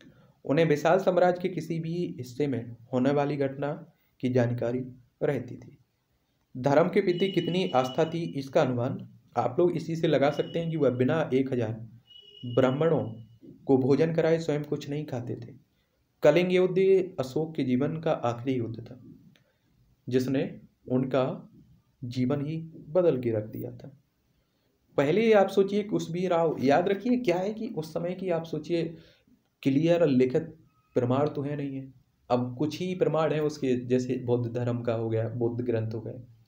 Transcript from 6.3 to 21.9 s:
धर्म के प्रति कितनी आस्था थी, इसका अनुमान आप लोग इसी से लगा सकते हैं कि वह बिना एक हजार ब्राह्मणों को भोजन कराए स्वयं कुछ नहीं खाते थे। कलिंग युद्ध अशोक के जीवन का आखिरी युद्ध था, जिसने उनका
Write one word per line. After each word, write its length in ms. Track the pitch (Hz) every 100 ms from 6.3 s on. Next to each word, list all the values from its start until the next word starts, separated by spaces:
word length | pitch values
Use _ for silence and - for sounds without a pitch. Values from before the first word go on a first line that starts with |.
| _ _ 127
धर्म 320 | 139 143 180
के 120 | 208
प्रति 280 | 190 170 196
कितनी 420 | 170 165 180 185
आस्था 300 | 123 - -
थी, 180 | 160 165
इसका 400 | 165 139 135 170
अनुमान 460 | 127 120 120 - - - _ -
आप 200 | - -
लोग 140 | 175
इसी 240 | 160 - 165
से 100 | 165
लगा 240 | 139 139
सकते 280 | 151 - 170
हैं 120 | 165
कि 60 | 160
वह 140 | 131
बिना 400 | 123 127 160 135
एक 180 | 131 131
हजार 360 | 123 110 113 - - _ - - - 123
ब्राह्मणों 680 | 120 127 143 165 135 107 - - - - - -
को 120 | 131
भोजन 360 | 127 143 165
कराए 240 | 165 160 165
स्वयं 260 | 160 147
कुछ 260 | 147 147 139
नहीं 160 | 143 147
खाते 300 | 123 120 -
थे। 320 | 117 - _ _ _ _ _ _
कलिंग 300 | 151 165 180
युद्ध 260 | 180 185 180 190 190 180 -
अशोक 340 | 127 151 160
के 100 | 156
जीवन 360 | 127 123 151 160
का 120 | 160
आखिरी 440 | - 120 117 131 127
युद्ध 340 | 110 113 -
था, 100 | 123 - - _ _ _ _ _ _ _ _ -
जिसने 520 | 127 127 135 180 - - _ -
उनका 640 | 127 - 139 135 196 - - _ _ _